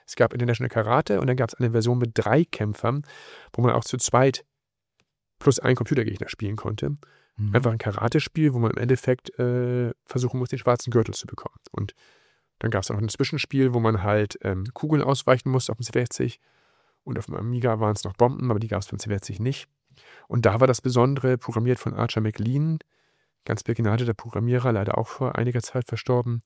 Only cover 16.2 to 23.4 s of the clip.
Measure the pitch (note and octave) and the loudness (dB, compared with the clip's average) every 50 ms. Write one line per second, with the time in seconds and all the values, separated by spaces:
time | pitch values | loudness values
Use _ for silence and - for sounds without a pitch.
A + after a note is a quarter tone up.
16.2 | B2+ A#2+ - - _ _ _ _ _ _ _ _ _ _ _ _ _ - B2 - | -4 -4 -4 -8 _ _ _ _ _ _ _ _ _ _ _ _ _ -8 -8 -8
17.2 | - - - E2+ F#2+ A#2 B2 A#2+ A#2+ A#2+ A2 G#2+ A2 G#2+ G#2 - - G2+ G2 - | -6 -8 -8 -6 -6 -4 -2 0 0 0 2 2 2 0 0 0 -4 -6 2 2
18.2 | A#2+ B2 - - B2+ B2 G#2+ G#2 A2+ G#2+ G2 F#2+ G2 - - G2+ - G#2+ G2+ G2 | 2 2 4 0 -2 0 0 0 0 -2 -2 -4 -4 -4 -8 -8 -4 -4 -4 -4
19.2 | - - G2+ G2 A2+ C3 C#3 - - - _ _ _ _ _ - - - - - | -4 -6 -6 -4 -4 -4 -4 -6 -10 -18 _ _ _ _ _ -20 -20 -20 -20 -20
20.2 | - - A#2+ A#2+ A#2 G#2 G2 A2+ C3 B2+ A#2+ - - B2+ B2 B2 A#2+ C3+ C#3 B2+ | -8 -4 0 2 4 4 4 6 4 4 4 2 -2 2 4 4 4 4 4 2
21.2 | C3 B2+ B2+ A#2+ - - A2+ A2+ A#2 B2 B2 - - A#2 - G2+ A2+ A#2 - A2 | 0 0 0 0 -2 -4 -2 0 0 0 0 0 -2 -4 -2 -2 -2 -2 0 0
22.2 | G#2+ G#2+ G#2 - G#2+ A#2 C3 C#3+ D3+ D#3+ D#3+ D#3 - _ _ _ _ _ _ _ | -2 0 -2 -2 -2 0 0 0 0 0 -2 -4 -6 _ _ _ _ _ _ _
23.2 | _ _ _ _ | _ _ _ _